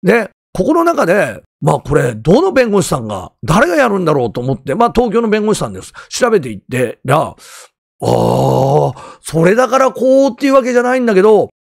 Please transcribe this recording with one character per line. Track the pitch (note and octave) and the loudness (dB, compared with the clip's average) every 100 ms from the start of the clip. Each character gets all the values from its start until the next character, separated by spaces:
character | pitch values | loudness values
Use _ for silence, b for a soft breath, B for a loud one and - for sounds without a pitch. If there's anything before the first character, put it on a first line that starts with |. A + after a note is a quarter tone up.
で、 | F3+ A3+ G#3 _ _ | 2 0 -2 _ _
こ | - | -4
こ | F#3 | 0
の | D#4+ E4+ | 2 0
中 | D#4+ F#3+ | 0 0
で、 | G3+ D3 F#2 _ _ | 0 0 -6 _ _
ま | D3+ | -2
あ | D3+ | -2
こ | - C#3+ | 0 -2
れ、 | C#3 A2 | 0 -4
ど | A2+ G#3 | 2 2
の | F#4+ | 2
弁 | C#4 A#3+ | 0 0
護 | G3+ | 0
士 | D#3+ | -2
さ | D3+ | -4
ん | A2 | -6
が、 | G2+ F2+ _ | -10 -12 _
誰 | - E3+ D#4 | -2 0 2
が | E4 | 2
や | B3+ | 0
る | G3+ | 0
ん | E3+ | 0
だ | |
ろ | D3 A#2+ | 0 -2
う | |
と | - | -4
思 | B2 | -6
っ | C3+ | -6
て、 | - | -4
ま | C3 A#3 | -2 0
あ | |
東 | - A#3+ | 0 0
京 | G#3 | 0
の | A#3 | 0
弁 | G#3+ G#3+ | -2 -2
護 | |
士 | G3+ | -2
さ | C3 | -4
ん | |
で | F#2 | -10
す。 | - B B | -18 B B
調 | - B3 | -2 0
べ | A3 | 0
て | B2+ | -2
い | G2+ | -12
っ | |
て、 | _ B2+ A#2+ - | _ -4 -4 -4
ら、 | - C#3+ | -2 0
あ | A#2+ - B B B _ _ _ | -2 -8 B B B _ _ _
あ、 | A#2 A#2+ A2+ B2+ C3+ C3 C3+ C#3+ C#3+ C3 B B | -2 0 2 2 0 0 2 2 0 -4 B B
そ | - D#3 | -8 0
れ | E3+ A3 | 2 2
だ | B3+ | 0
か | B3+ | 2
ら | C4 | 0
こ | - B3 C4+ C#4 | 0 2 4 2
う | |
っ | - | 0
て | C#4 | 2
い | |
う | |
わ | C4+ | 2
け | B3 | 2
じ | B3 | 0
ゃ | |
な | B3 C4 | 0 0
い | |
ん | A#3+ | 2
だ | |
け | G3 | 4
ど | G3+ G#3+ - _ | 4 4 0 _